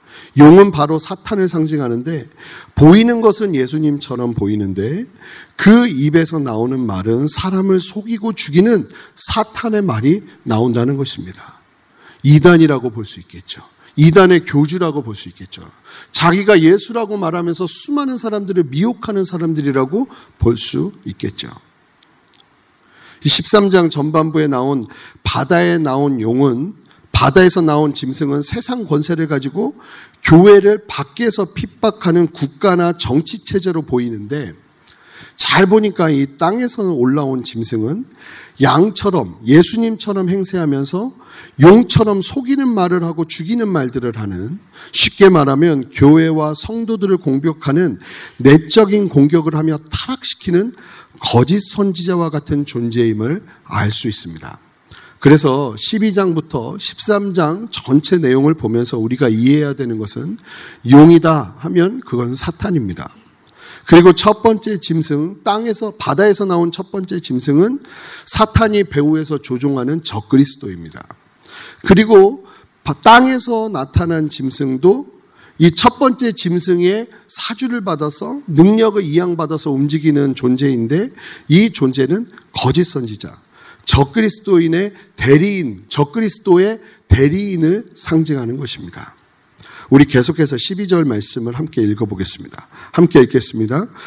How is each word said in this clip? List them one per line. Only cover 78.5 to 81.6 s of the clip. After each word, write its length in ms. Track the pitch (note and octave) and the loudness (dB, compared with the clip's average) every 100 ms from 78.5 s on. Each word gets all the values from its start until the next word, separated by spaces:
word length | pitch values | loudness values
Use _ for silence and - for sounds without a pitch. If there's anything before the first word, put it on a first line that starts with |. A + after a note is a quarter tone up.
| D3 F#3 A3 A3 G#3 | 4 4 4 2 0
이양받아서 680 | E3 D#3+ F3+ E3+ D3+ D#3 D#3 | -2 -2 -2 -4 -6 -6 -4
움직이는 640 | C3+ D3 D#3 D#3 D3 C#3+ | -2 -2 0 0 0 0
존재인데 800 | B2+ B2+ B2+ C#3+ B2 A#2 D#3+ B3+ - - - - | -2 -2 0 0 -2 -2 -2 -4 -10 -20 -18 2
이 220 | E3 | 2